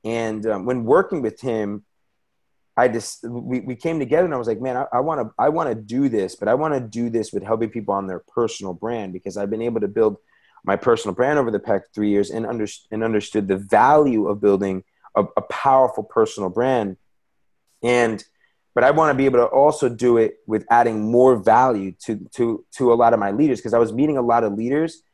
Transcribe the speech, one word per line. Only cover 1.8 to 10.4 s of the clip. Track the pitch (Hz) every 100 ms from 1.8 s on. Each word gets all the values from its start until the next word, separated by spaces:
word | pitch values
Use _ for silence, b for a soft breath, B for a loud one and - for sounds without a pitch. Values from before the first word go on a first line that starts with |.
| _ _ _ _ _ _ _ _ _ -
I | 123
just, | 113 - - 117
we, | 120 120 127
we | 107 123
came | 165 165
together, | 127 151 180
and | 135
I |
was | 117
like, | 107
"Man, | 127 123
I, | 135
I | 123
wanna, | 147 147 113 -
I | 135
wanna | 160 151
do | 113 104 123 139
this, | 110 95 -
but | 104
I |
wanna | 127 156 139
do | 117 110 120
this | 113 104
with | 104
helping | 98 113 113
people | 113 104 98
on | 95
their | 90
personal | _ - 113 - 98
brand," | 85 110 117 98
because | 90 101 95
I've | 101
been | 110
able | 117 113
to | 101
build | 107 110 101 b b